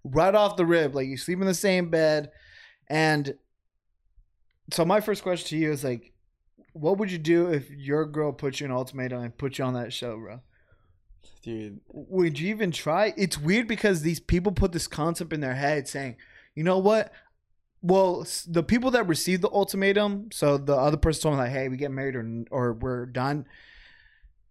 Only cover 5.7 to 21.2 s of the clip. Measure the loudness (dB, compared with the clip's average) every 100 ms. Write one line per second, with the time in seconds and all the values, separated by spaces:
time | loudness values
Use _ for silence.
5.7 | 0 -4 -6 -8 _ _ _ _ _ _
6.7 | -4 0 0 0 -2 2 4 4 0 -4
7.7 | -10 -2 -2 -2 -2 -4 -4 -6 -6 -4
8.7 | -4 -4 -6 -6 -6 -8 -6 -6 -4 -4
9.7 | -4 -6 -8 -8 -10 -12 -18 -20 _ _
10.7 | _ _ _ _ -20 -20 -18 -10 -10 -10
11.7 | -14 -18 -18 -4 2 2 0 -4 -2 -2
12.7 | -2 0 2 2 2 -2 0 2 2 2
13.7 | 0 2 2 0 -2 0 2 2 0 0
14.7 | -2 -6 -4 -2 -2 -4 -4 -4 -2 0
15.7 | -2 -4 -8 -8 -12 -20 -20 _ -2 2
16.7 | 4 4 4 0 -8 _ _ _ _ _
17.7 | _ 4 6 4 2 -4 -8 -2 0 2
18.7 | 2 4 2 2 0 0 0 2 0 0
19.7 | 2 2 4 2 -2 -8 -2 2 2 2
20.7 | 2 4 2 2 2